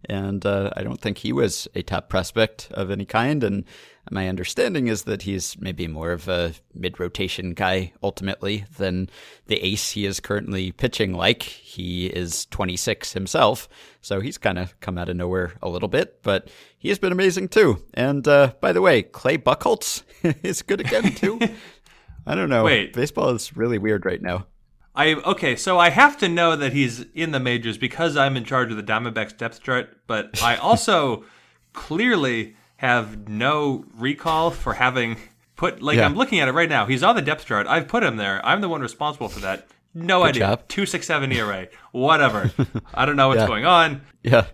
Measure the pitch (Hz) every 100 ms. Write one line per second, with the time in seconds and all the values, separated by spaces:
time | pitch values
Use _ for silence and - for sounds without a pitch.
0 | - 101 98 98 101 98 98 - 104 123
1 | - 101 - 131 117 - - - - 98
2 | - 95 90 - 110 - - - 95 98
3 | 98 110 123 151 113 101 - - - _
4 | - 98 95 92 90 - 247 170 123 107
5 | - 101 98 98 - - 98 85 85 78
6 | 82 87 82 90 85 80 _ - 90 -
7 | 90 - 95 - 92 85 95 95 92 _
8 | 101 - 98 95 98 104 101 - 98 90
9 | 92 - - - - 107 92 101 - -
10 | 98 95 - 104 - 98 92 - 127 -
11 | 101 90 90 120 - - - - 90 90
12 | 90 87 87 82 - - 98 90 - 107
13 | - - 95 160 113 127 - - - _
14 | - 98 117 - 110 90 90 _ - 90
15 | 87 87 90 92 87 - 95 87 104 -
16 | - _ - 98 - - - _ - 202
17 | 190 180 190 180 185 - 185 101 - -
18 | 127 143 135 143 135 - - - 190 131
19 | - - 127 240 127 - - 220 - -
20 | - - 170 147 - 185 - 202 226 214
21 | 233 - 196 226 226 - - - _ _
22 | _ - - 151 180 143 139 123 95 -
23 | 143 - 147 120 - - 117 113 104 104
24 | 92 90 90 90 95 _ _ _ _ -
25 | 151 156 - 185 156 120 - 180 170 147
26 | 285 285 190 170 170 160 139 143 131 117
27 | 120 - 165 143 127 120 117 104 127 -
28 | 165 147 139 131 110 135 117 107 101 110
29 | 120 113 104 - 117 - - 123 - _
30 | - 110 98 - 117 120 160 226 - 185
31 | 143 110 - - _ _ _ - - 160
32 | 247 214 135 117 104 - _ _ 131 120
33 | 107 107 104 107 127 151 147 131 - 113
34 | 123 143 165 160 170 170 - 107 127 127
35 | 117 113 - _ _ - 180 - 135 143
36 | 113 156 262 196 135 135 165 143 104 131
37 | 175 233 147 151 - 107 104 160 143 233
38 | 190 110 101 98 113 185 196 160 123 -
39 | 151 139 110 98 98 95 - _ _ 165
40 | 170 185 165 127 98 113 - - 202 170
41 | - 156 135 127 107 98 92 - - 127
42 | 131 156 139 107 101 - 135 - - -
43 | 135 143 135 120 110 107 143 180 160 139
44 | - _ - 127 -